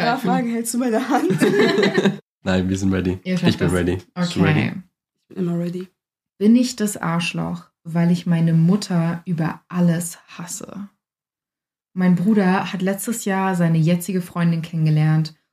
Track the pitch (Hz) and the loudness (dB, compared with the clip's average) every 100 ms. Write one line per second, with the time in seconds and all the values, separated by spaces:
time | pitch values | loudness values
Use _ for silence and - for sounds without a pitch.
0 | 233 254 196 262 233 233 233 240 254 220 | 0 0 0 0 0 -4 -4 -2 0 0
1 | 262 254 339 381 415 403 427 381 196 - | 0 0 0 0 2 2 2 2 0 2
2 | 202 - - _ 95 92 92 95 98 95 | 0 0 -8 _ -2 0 0 0 0 0
3 | 90 90 185 185 - - 92 90 87 92 | 0 -2 -2 -2 0 0 0 0 0 -2
4 | - - 175 95 151 151 - - - _ | -6 -6 -4 0 2 2 0 -6 -16 _
5 | _ _ _ - 175 170 175 180 185 _ | _ _ _ -6 -4 -2 -4 -6 -12 _
6 | _ _ _ - 208 240 247 - 208 - | _ _ _ 0 4 4 2 -2 -4 -4
7 | 165 170 170 170 165 175 - _ 170 165 | -4 -2 -2 -4 -6 -6 -12 _ -6 0
8 | 170 175 175 165 165 165 165 202 - 175 | 2 2 0 2 4 4 4 2 0 -2
9 | 165 170 - 160 160 - - 180 175 165 | -2 -4 -6 -4 -4 -6 -8 0 2 2
10 | 170 - - - 170 - - 196 202 _ | -4 -12 -18 -16 -14 -14 -14 -14 -16 _
11 | _ _ _ _ _ _ _ _ _ 185 | _ _ _ _ _ _ _ _ _ -2
12 | 185 175 185 214 185 190 185 185 185 196 | 2 4 4 2 4 2 -2 -4 -4 -4
13 | - 233 208 190 190 180 170 160 156 175 | -6 -6 -4 -2 0 0 2 2 2 0
14 | 175 185 175 175 170 165 160 165 156 151 | -2 -6 -4 -2 0 0 -4 -2 0 2
15 | 156 156 156 - _ | 2 2 0 -6 _